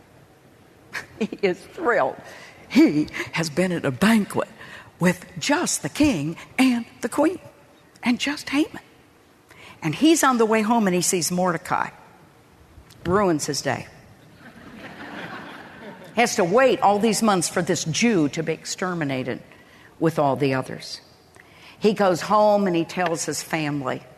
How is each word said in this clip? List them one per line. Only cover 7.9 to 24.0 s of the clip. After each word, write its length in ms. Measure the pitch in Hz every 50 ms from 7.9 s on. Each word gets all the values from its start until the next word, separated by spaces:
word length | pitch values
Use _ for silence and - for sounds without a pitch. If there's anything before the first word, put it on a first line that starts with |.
| _ - -
and 160 | 233 247 -
just 300 | - 277 294 302 - -
Haman. 340 | 269 285 339 480 - - - - - - - _ _ _ _ _ _ _ _ _ - - - - - -
And 140 | - 156 143
he's 280 | - 254 320 330 - -
on 140 | 285 254
the 80 | 226 226
way 160 | 208 226 220
home, 260 | 214 214 240 240 214
and 80 | 190 175
he 60 | 180
sees 300 | 165 - - 180 147 -
Mordecai. 600 | 180 180 185 185 165 160 - - 131 - - - - - - - - - - - _ - - _ - _ - _ - - - - - - -
Ruins 400 | 170 180 208 208 180 160 143 -
his 160 | - 143 -
day. 260 | - 139 120 - - - - - - - - - - - - - - - - - - - - - - - - - - - - - - - - - - - - - - - - - 226 208 - - - - -
Has 220 | 220 240 - -
to 80 | - 190
wait 340 | 170 190 247 269 254 202 -
all 180 | - 196 202
these 240 | 208 196 233 202 -
months 280 | 226 220 196 180 156 -
for 120 | - 196
this 220 | 175 170 175 151 -
Jew 460 | 160 147 - 220 240 220 175 151 139
to 120 | - 165
be 120 | 160 160 160
exterminated 880 | 160 - - - - 190 185 180 170 151 139 135 127 127 127 113 - - - - - - - - - - - - -
with 180 | 151 165 156
all 200 | - 147 139 131
the 160 | 123 143 135 131
others. 480 | 131 127 - - - - - - - - - - _ _ _ _ - - - - - - - -
He 140 | - - 214
goes 300 | 214 - 202 185 180 -
home 460 | - - 208 214 214 214 208 208 196
and 80 | 190 170
he 100 | 165 165
tells 400 | - - 185 180 165 170 156 -
his 180 | - 147 - -
family. 580 | - - 160 151 147 147 143 131 127 131 -